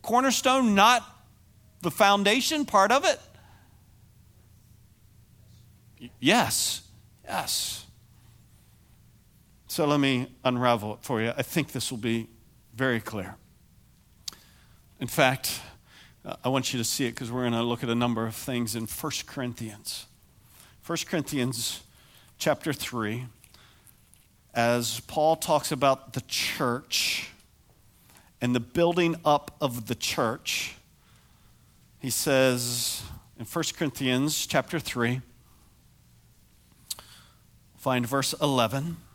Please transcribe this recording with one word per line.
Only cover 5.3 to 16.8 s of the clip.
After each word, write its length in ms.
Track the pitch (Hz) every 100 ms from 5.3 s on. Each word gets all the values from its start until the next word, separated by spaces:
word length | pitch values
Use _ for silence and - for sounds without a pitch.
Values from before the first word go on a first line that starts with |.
| - - - - - - -
Y-, 100 | 180 -
yes, 640 | 131 233 123 - - - - - - - -
yes. 580 | - - - - - - - _ - - - - - - _ _ - - _ _ _ _ - -
So 180 | - 147
let 140 | 147
me 280 | 139 127 131 - 127
unravel 480 | 123 123 117 107
it 60 | 107
for 200 | - 117
you. 120 | 113 127
I 40 |
think 320 | 123 165 143
this 180 | 131 -
will 60 | 123
be 320 | 117 113 110 - - - _
very 280 | 113 131 117
clear. 340 | - 107 95 - _ _ _ _ _ _ _ _ - - - - - - _ -
In 80 | 120
fact, 520 | - 131 131 - - - - _ - - - -
uh, 120 | -
I 60 | 123
want 240 | 131 123
you 60 |
to 60 | 127